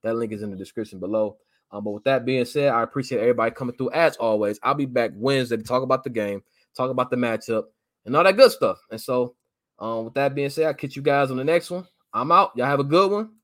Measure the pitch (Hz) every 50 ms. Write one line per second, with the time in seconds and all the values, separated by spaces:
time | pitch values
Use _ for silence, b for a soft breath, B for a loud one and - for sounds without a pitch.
0 | - 110 113 117 117 107 107 101 107 104 98 92 95 - _ - 110 107 - 92
1 | 90 95 107 110 107 104 - _ _ _ _ _ _ _ - 104 104 104 104 104
2 | _ 135 135 127 117 127 131 127 123 123 - 147 143 139 120 117 113 - - 143
3 | 127 - 131 113 113 120 123 117 113 113 113 - 135 123 123 _ 131 123 - -
4 | 165 151 - - 120 113 110 107 107 101 104 - - 120 139 151 143 131 123 123
5 | 117 107 71 101 113 135 139 135 127 120 117 110 110 - 120 127 131 127 131 131
6 | - 131 120 113 104 101 101 98 _ _ _ _ _ _ _ - 127 127 123 127
7 | 123 123 131 127 120 117 113 110 - - 113 110 104 - _ _ _ _ _ _
8 | _ - 127 151 175 190 190 208 269 233 - - 139 104 90 - _ _ 110 110
9 | - - 127 127 123 120 123 _ _ _ _ _ _ _ _ _ 98 113 113 113
10 | 113 113 - 139 139 139 139 143 139 139 139 160 160 156 139 - - 139 - 139
11 | 139 147 139 139 139 131 131 127 131 151 165 170 160 - 175 180 180 _ _ _
12 | _ _ - 110 127 151 170 185 202 - - 120 123 135 143 139 139 139 151 180
13 | 196 190 202 208 220 220 _ _